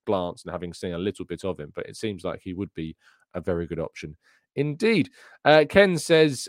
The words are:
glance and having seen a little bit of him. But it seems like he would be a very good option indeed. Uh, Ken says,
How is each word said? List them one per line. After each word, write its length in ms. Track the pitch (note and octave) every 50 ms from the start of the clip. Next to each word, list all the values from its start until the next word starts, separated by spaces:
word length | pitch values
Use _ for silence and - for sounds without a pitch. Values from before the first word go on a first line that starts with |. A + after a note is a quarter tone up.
| _
glance 400 | A2 G#2 F#2 F2 F2 - - -
and 80 | E2+ E2+
having 220 | E2+ F2+ F2 E2
seen 180 | - - F#2 E2+
a 60 | E2+
little 260 | F#2 G#2 F#2 - F2+
bit 180 | - F2 - -
of 160 | F#2 E2+ -
him. 140 | D2 D#2 -
But 120 | D#2 -
it 100 | - -
seems 260 | - - A2 G2 F2 F2+
like 200 | F2 - - -
he 100 | F#2+ F2+
would 220 | F2+ G2+ E2+ _
be 220 | E2 D#2+ D#2+ D#2 _ _ _ _ _ _ _ -
a 80 | F2+
very 260 | D#2+ F#2+ F2 E2+ E2+
good 140 | D#2+ E2+ D#2+
option 340 | D#2 - - - - D#2 D#2 - _ _ _ _ _ _ -
indeed. 540 | C3+ C#3+ D3+ C#3+ - G#3+ A3+ A3+ F3 - - _ - - - - _ -
Uh, 180 | C#3 D3+ D#3 D3+
Ken 300 | C#3+ - G3 G3+ F#3+ F3
says, 500 | D3+ - - E3 D#3+ D#3+ D3+ C3 - -